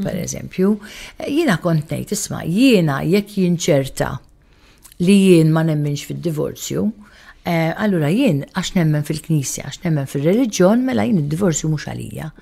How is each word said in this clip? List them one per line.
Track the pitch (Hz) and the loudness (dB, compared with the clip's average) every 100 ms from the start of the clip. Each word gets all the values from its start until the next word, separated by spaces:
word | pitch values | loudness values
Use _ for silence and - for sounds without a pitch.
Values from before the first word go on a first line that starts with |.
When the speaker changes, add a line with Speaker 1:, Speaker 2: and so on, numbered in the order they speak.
Speaker 1:
per | - | -6
Speaker 2:
Mhm. | 53 | -6
Speaker 1:
eżempju, | 65 67 67 - 190 214 - - - - | -6 -8 -10 -2 0 0 -4 -18 -18 -12
eh, | - | -6
jiena | 294 339 165 | -2 0 0
kont | 175 160 147 | 0 -2 -2
ngħid, | 131 123 | -8 -6
"Isma', | 202 - 127 | -6 -6 -8
jiena | - 185 269 214 160 139 | -4 2 6 6 4 0
jekk | 151 196 202 - | 0 0 0 0
jinċerta | 180 170 - 143 135 - 135 135 - _ _ _ _ _ - - | 0 0 2 2 2 -4 -4 -6 -14 _ _ _ _ _ -18 -4
li | 175 202 190 | 4 6 8
jien | 175 160 | 6 6
ma | 160 | 4
nemminx | 160 151 147 143 | 2 0 -2 -4
fid-divorzju, | - 139 170 151 135 - - - 208 - - - - - | -8 -8 -6 -4 -6 -6 -8 -4 -4 -4 -14 -20 -20 -12
eh, | - 170 165 - | -4 0 0 -2
allura | 214 180 147 | 0 0 0
jien | 196 277 143 - | 2 2 0 -2
għax | - 175 | -8 -2
nemmen | 190 160 147 | 0 2 0
fil-Knisja, | 147 156 - 160 131 - | -2 -6 -2 -2 -2 -8
għax | 135 - | -10 -6
nemmen | 175 151 135 | -2 -2 -2
fir-reliġjon, | 143 147 208 262 - 185 233 | -2 2 2 0 4 4 4
mela | 254 233 | 0 -2
jien | 220 202 | 0 0
id-divorzju | 143 156 196 151 160 | 0 0 0 0 -2
mhux | 156 - | -4 -6
għalija." | 120 113 135 151 - | -10 -10 -12 -12 -14